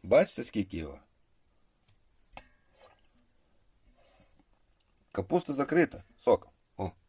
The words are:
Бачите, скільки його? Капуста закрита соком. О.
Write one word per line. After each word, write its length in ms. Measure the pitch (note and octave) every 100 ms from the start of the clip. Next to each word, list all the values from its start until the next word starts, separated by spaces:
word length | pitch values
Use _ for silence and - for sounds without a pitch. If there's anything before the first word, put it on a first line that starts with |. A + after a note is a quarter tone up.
Бачите, 420 | F#2 B2+ G3 -
скільки 320 | A#2+ A2+ F#2+ E2
його? 220 | D2+ C2+ _ _ _ _ _ _ _ _ _ _ _ _ _ - - _ _ _ - _ _ _ _ _ _ _ _ _ _ _ _ _ _ _ _ _ _ _ _ _ _
Капуста 420 | F#2+ F#2+ F3 -
закрита 500 | C#3 C#3 D#3+ D#3 - - _
соком. 260 | - G#2 - _ _ -
О. 140 | F#2+ -